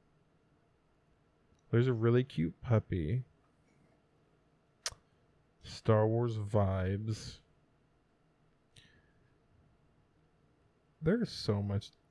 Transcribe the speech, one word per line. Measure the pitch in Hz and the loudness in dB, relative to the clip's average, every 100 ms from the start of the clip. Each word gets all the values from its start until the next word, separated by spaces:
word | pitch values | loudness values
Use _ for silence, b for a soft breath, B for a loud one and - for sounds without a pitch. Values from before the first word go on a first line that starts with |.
| _ _ _ _ _ _ _ _ _ _ _ _ _ _ _ _ _ | _ _ _ _ _ _ _ _ _ _ _ _ _ _ _ _ _
There's | 117 127 | 2 2
a | |
really | 117 117 123 | 2 4 4
cute | 131 - 165 - | 2 -2 -4 -4
puppy. | - 110 - 92 78 123 - _ _ _ _ _ _ _ _ _ _ _ _ _ _ _ - - _ _ _ _ _ _ | 0 2 2 -4 -2 -4 -4 _ _ _ _ _ _ _ _ _ _ _ _ _ _ _ -16 -16 _ _ _ _ _ _
Star | - - - 107 110 | -20 -4 2 4 4
Wars | 113 120 110 | 2 -2 -4
vibes. | 101 107 98 95 92 101 110 107 - - _ _ _ _ _ _ _ _ _ _ _ _ _ b b b b b b b _ _ _ _ _ _ _ _ _ _ _ _ _ _ _ _ | -2 2 2 0 -2 -2 -4 -6 -10 -16 _ _ _ _ _ _ _ _ _ _ _ _ _ b b b b b b b _ _ _ _ _ _ _ _ _ _ _ _ _ _ _ _
There's | 156 233 220 | 0 0 -2
so | - - 101 | -4 -2 -2
much | 101 101 - - _ | -2 -4 -6 -14 _